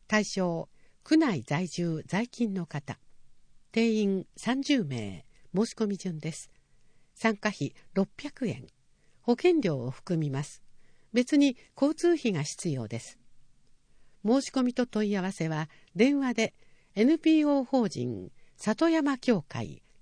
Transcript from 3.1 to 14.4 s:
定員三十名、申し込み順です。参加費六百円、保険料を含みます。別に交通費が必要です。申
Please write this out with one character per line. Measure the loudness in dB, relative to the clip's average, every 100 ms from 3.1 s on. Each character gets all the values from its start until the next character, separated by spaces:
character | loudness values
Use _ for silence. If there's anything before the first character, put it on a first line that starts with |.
| -20 -20 -20 -20 -20 _
定 | 0 2
員 | 2 2 0 -4 -8
三 | -4 -2
十 | 2 0
名、 | 0 -4 -6 -10 -16 _ -6
申 | -2 -2
し |
込 | -2 -4
み | -4
順 | -6 -8
で | -8
す。 | -10 -16 _ _ _ -20 -20 _
参 | -2 -2 0
加 | -4
費 | -4 -8 -8 -6
六 | -2 -2 -4
百 | -14 -6 -6
円、 | -6 -12 _ _ _ _ _
保 | -2
険 | 2 4 4
料 | 2 -2
を | -4
含 | -8 -4 -2
み | 0
ま | -4
す。 | -6 -12 -20 -20 -20 -20 _
別 | -2 2 4
に | 4 2 -10 -2
交 | -2
通 | 2 2
費 | 2 0
が | -2
必 | -4 -6 -4
要 | -4 -4
で | -8
す。 | -10 -20 -20 -20 -20 _ _ -20 _ -20 -20 _
申 | 0 0